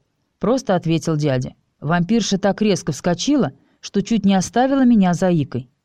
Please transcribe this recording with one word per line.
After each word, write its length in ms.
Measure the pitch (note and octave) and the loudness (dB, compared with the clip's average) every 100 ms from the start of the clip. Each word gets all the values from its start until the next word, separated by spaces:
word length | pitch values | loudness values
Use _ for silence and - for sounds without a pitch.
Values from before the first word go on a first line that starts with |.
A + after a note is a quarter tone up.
| _ _ _ - | _ _ _ -6
просто 360 | F#3+ C4 A#3+ F3+ | -2 -2 0 -2
ответил 400 | D#3+ D#3+ E3+ D3+ | 0 -2 -2 -2
дядя. 380 | D3 C3 C#3 - _ _ | 0 -2 -4 -12 _ _
Вампирша 580 | C#3+ F3 F3 A#3 G3+ G3 | -4 -2 0 0 0 -2
так 240 | G3+ F#3+ | -2 0
резко 300 | G#3+ F3+ - | 0 0 -4
вскочила, 600 | - F3+ E3+ - C#4+ C#3 - _ _ - | -4 -4 -2 0 0 -2 -6 _ _ -8
что 160 | G3+ | -4
чуть 240 | G3 A#3 G3 | -2 0 2
не 80 | |
оставила 500 | F#3+ - A#3 C4 C#4 | 2 0 0 2 2
меня 300 | B3 A3+ F3+ | 4 4 4
заикой. 560 | D#3+ F#3 E3+ C3 A#2+ C3 _ | 2 2 0 -2 -6 -10 _